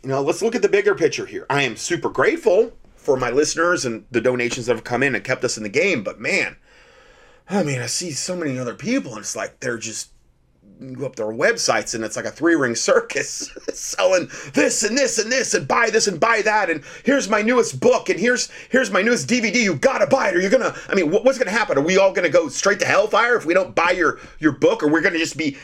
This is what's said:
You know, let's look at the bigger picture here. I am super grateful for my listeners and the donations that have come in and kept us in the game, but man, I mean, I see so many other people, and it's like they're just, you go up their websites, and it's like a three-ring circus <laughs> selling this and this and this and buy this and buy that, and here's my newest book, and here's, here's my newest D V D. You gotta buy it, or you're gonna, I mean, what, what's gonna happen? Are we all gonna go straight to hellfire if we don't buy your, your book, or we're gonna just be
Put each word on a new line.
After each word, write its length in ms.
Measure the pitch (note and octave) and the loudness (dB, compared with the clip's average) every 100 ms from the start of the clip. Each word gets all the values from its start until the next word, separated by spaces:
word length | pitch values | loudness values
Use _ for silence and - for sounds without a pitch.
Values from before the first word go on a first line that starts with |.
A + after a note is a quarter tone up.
You 60 | C3 | -2
know, 140 | C3+ | -2
let's 180 | C#3+ - | 0 0
look 140 | A3+ | 0
at 80 | A#3 | 0
the 60 | F#3+ | 2
bigger 260 | G3 G3+ | 2 2
picture 320 | G3+ D#3 - G2 | 2 0 0 -8
here. 180 | F#2+ - | -10 -2
I 140 | C#3+ | 0
am 120 | C3+ G#2 | 0 -4
super 320 | - E3+ A2 | -4 -4 -2
grateful 640 | - D#3+ E4 A3+ F#3 B3+ - - - | 2 2 2 2 4 2 -4 -20 -10
for 220 | - C3 | 0 0
my 100 | B2 | 2
listeners 560 | B2+ D3 D#3 E3+ F3 | 0 0 0 0 0
and 220 | B2+ A2 - | -2 -6 -4
the 120 | A#2+ | 0
donations 420 | A2+ B2 A#2+ B2+ | 0 0 -2 -4
that 100 | A#2 A2+ | -2 -4
have 80 | |
come 180 | - A#2+ | -2 0
in 120 | C#3 | 0
and 80 | A2 | 0
kept 220 | A2 B2+ | -4 -2
us 140 | B2 - | -2 -4
in 40 | |
the 60 | G#2+ | -2
game, 340 | B2+ F#3+ D3+ | 0 0 -2
but 160 | G2 - | -4 -8
man, 380 | B2+ F#3 G#2+ - _ - - - - - - _ _ | -4 -2 -4 -8 _ -20 -20 -20 -20 -20 -20 _ _
I 120 | G3 | -2
mean, 200 | D3+ C3 | -2 -4
I 40 | A2+ | -6
see 260 | - F3 | -6 -6
so 220 | C3+ - | -8 -8
many 240 | F3+ D#3 B2+ | -6 -6 -6
other 160 | B2 | -8
people, 380 | F#2+ E3+ C#3+ C#3 | -8 -4 -4 -4
and 80 | G#2+ | -12
it's 160 | G2+ A2 | -10 -8
like 240 | G2 _ | -8 _
they're 160 | B2+ A#2 | -6 -6
just, 340 | A2 G#2+ - _ _ _ _ _ G2+ - | -8 -12 -14 _ _ _ _ _ -20 -20
you 160 | C3 | -16
go 100 | B2+ | -10
up 120 | C3+ - | -10 -6
their 100 | G#2+ | -6
websites, 680 | A2+ G#3 A3+ - A2+ G#2 | 0 0 0 -2 -2 -4
and 100 | A#2 | -6
it's 120 | A2 B2 | -6 -6
like 80 | |
a 60 | G#2+ | -8
three-ring 440 | - D#3+ D#3+ B2+ | 0 2 4 2
circus 760 | A#2 - G3 A#3 C#3 - - - - | 0 2 2 2 -6 -6 -8 -12 -10
<laughs> 100 | - | -12
selling 560 | - - - F#3+ F#3 D3+ - - | -10 -10 0 2 2 0 -10 -4
this 280 | F#3 D4 - | 0 2 2
and 140 | G#3+ B3 | 0 0
this 220 | C4 - | 0 0
and 120 | G#3+ | -2
this 220 | C4 A3+ | -2 0
and 160 | F3+ C#3 | -4 0
buy 220 | A#3 A#3 | 0 2
this 160 | G#3+ G#3+ | 2 0
and 120 | E3 | 0
buy 220 | A3 A3+ | 2 2
that, 280 | G#3 G#3+ F#3 | 2 0 0
and 120 | D#3 - - | -4 -6 -6
here's 240 | - C#4 F#3+ | 0 0 2
my 140 | G#3+ | 0
newest 380 | G#3+ B3 A3 C3 | 2 2 2 2
book, 280 | A3+ B3 - | 4 4 0
and 100 | E3 | 0
here's, 320 | A#3 B3 - - - | 2 0 -2 -10 0
here's 200 | B3+ A#3+ | 0 2
my 120 | F#3+ | 0
newest 260 | G#3+ A#3 C3+ | 2 0 0
D 120 | B3 | 0
V 100 | G#3+ | 2
D. 120 | A#3+ | 2
You 120 | G#3 | 0
gotta 320 | D3+ C4 B3 G3+ | 0 -2 0 2
buy 220 | C4+ A3+ | 2 2
it, 80 | F3 | 0
or 40 | |
you're 100 | F#3+ | 2
gonna, 240 | B3+ F#3 - - | 2 2 -6 -2
I 60 | |
mean, 160 | G3 D#3 | 0 2
what, 140 | E3+ | 4
what's 120 | A#3+ C4 | 2 2
gonna 140 | B3 | 0
happen? 260 | A3 G#3+ - | 0 0 0
Are 60 | |
we 160 | D3+ F#3+ | 2 4
all 140 | D3 | 4
gonna 180 | G3 F3 | 2 2
go 180 | E3+ D#3 | 2 2
straight 300 | - G3 G3 | -2 0 0
to 60 | - | 2
hellfire 500 | D#3 G#3 G#3 A#3 A#3 | 2 4 2 2 0
if 80 | |
we 80 | D3 | 2
don't 220 | F3+ F#3 | 0 2
buy 160 | G#3 E3+ | 0 2
your, 300 | F3+ D#3 - - - | 2 0 -2 -14 0
your 140 | D#3 | 0
book, 300 | C#3 D#3+ A3 | 4 2 4
or 60 | D3+ | 2
we're 140 | D#3+ | 2
gonna 160 | F#3 E3 | 2 0
just 180 | D#3+ C3+ | -4 -2
be 220 | D#3 - | -4 -4